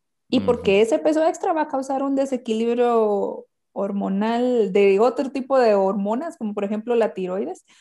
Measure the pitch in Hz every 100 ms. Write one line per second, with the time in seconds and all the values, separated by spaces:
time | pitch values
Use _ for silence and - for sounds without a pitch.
0 | _ _ _ 247 - 240 202 196 226 311
1 | 311 311 320 330 403 320 302 269 269 269
2 | 277 269 269 254 240 220 233 240 240 233
3 | 214 202 196 - - _ _ - 196 196
4 | 196 196 220 233 254 240 196 190 202 196
5 | 247 254 269 277 262 269 233 202 190 208
6 | 202 233 330 - 214 208 202 214 226 240
7 | 214 190 180 190 269 359 _ _